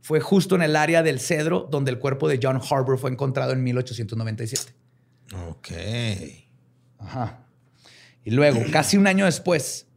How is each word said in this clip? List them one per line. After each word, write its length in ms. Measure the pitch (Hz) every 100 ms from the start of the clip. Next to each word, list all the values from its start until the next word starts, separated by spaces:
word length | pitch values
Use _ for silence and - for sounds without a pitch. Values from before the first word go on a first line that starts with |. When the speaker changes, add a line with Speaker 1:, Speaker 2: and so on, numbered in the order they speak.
Speaker 1:
fue 180 | - 156
justo 360 | 151 196 185 180
en 60 |
el 140 | 160 151
área 260 | 151 165
del 180 | 165 131
cedro 460 | - 156 156 180 -
donde 200 | 143 139
el 60 | 120
cuerpo 300 | 139 135 156
de 100 | 135
John 180 | 131 131 -
Harbour 300 | 139 127 131
fue 120 | 131
encontrado 420 | 127 139 131 127
en 100 | 131
mil 160 | 127 123
ochocientos 400 | 127 110 110 110
noventa 240 | 110 107
y 40 | 113
siete. 240 | - - _ _ _ _ _ _ 98 85
Speaker 2:
Ok. 200 | 80 - 82 90 117 117 98 76 - _ _ _ _ _ _
Speaker 1:
Ajá. 480 | - 131 117 - _ _ _ _ _ - - _
Y 60 | -
luego, 280 | 120 147 120 117
<clears throat> 60 |
casi 240 | 156 147 202
un 100 | 196
año 180 | 190
después, 640 | 190 - - 165 - - -